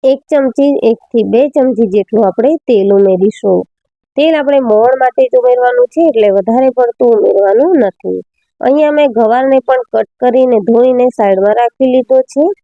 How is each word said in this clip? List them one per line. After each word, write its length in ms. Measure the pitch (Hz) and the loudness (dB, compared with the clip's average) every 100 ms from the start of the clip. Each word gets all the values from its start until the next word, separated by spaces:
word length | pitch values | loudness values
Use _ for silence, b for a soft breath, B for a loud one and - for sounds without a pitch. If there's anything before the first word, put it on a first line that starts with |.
એક 160 | 269 269 _ | 0 -2 _
ચમચી, 480 | 294 269 247 285 277 | -2 -2 0 0 0
એક 120 | 226 226 | -2 -4
થી 280 | _ 233 | _ -4
બે 240 | 196 220 285 | -2 0 0
ચમચી 400 | 302 262 214 220 | 0 -2 0 -2
જેટલું 380 | 202 190 208 196 | -2 -2 -2 -2
આપણે 300 | 180 247 320 | 0 -2 -2
તેલ 380 | - 220 196 | 0 0 2
ઉમેરીશું. 680 | 196 196 185 196 - 202 180 185 _ _ _ _ - | 2 2 2 -2 -2 -2 -2 -4 _ _ _ _ -2
તેલ 200 | 311 320 | 0 0
આપણે 240 | 277 277 | 0 0
મોણ 400 | 247 214 240 262 | 2 2 2 2
માટે 240 | 254 262 | -2 0
જ 140 | 262 254 | 0 2
ઉમેરવાનું 480 | 247 247 247 247 247 | 0 0 0 0 -2
છે, 200 | 320 330 | 0 0
એટલે 220 | 226 208 | 2 2
વધારે 400 | 196 196 233 262 | 0 0 0 0
પડતું 420 | 247 240 - 247 | 0 -4 0 0
ઉમેરવાનું 680 | 220 - 202 196 220 311 339 | 2 2 2 2 2 0 0
નથી. 440 | 202 _ 190 185 - _ _ _ | -2 _ -10 -10 -12 _ _ _
અહીંયા 300 | - 285 302 | -2 0 0
મેં 160 | 294 285 | 0 0
ગવારને 520 | 220 220 240 269 269 | 0 0 0 0 0
પણ 160 | - 262 - | 0 -4 -2
કટ 140 | 226 208 _ | -6 -6 _
કરીને 380 | 247 247 254 226 | -2 0 2 0
ધોઈને 460 | 202 233 254 247 247 | 0 0 2 0 -2
સાઈડમાં 480 | - 202 190 202 | 0 -2 0 0
રાખી 380 | 220 240 _ 262 | 0 -2 _ 0
લીધો 300 | 254 247 262 | 0 0 -2
છે. 260 | 262 269 330 403 | 0 -2 -2 -4